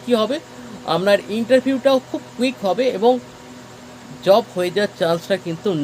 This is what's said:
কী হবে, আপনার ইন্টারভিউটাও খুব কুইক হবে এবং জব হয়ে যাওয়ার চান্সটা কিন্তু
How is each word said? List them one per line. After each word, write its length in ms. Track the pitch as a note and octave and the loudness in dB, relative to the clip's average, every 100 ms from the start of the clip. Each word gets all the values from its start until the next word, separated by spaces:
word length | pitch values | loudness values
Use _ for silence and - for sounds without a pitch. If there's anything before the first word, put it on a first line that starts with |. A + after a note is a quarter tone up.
কী 80 | - A#3 | 0 0
হবে, 160 | A3 D4 - - - - - | 0 -4 -8 -18 -18 -12 -4
আপনার 320 | E3 F#3+ G3+ F3 | 0 2 2 2
ইন্টারভিউটাও 680 | G#3 A3+ B3+ B3+ C4+ C4+ C4 - | -6 2 2 2 0 2 2 0
খুব 120 | D#4+ - - | -8 -10 -4
কুইক 220 | B3+ C4 G3 | -4 -2 -2
হবে 180 | F3+ C4 F#3+ | 0 0 2
এবং 160 | A3+ B3+ - - - - - - - - - - | 2 2 -2 -18 -20 -20 -20 -20 -20 -20 -20 -4
জব 200 | - G3+ - - | 2 4 2 -4
হয়ে 180 | F3+ F3+ | -4 -2
যাওয়ার 200 | G3+ - | -4 -2
চান্সটা 380 | E3+ E3+ - F#3+ | -2 -2 -2 -4
কিন্তু 320 | F3 E3 G#3+ E3 | -4 -6 -4 -2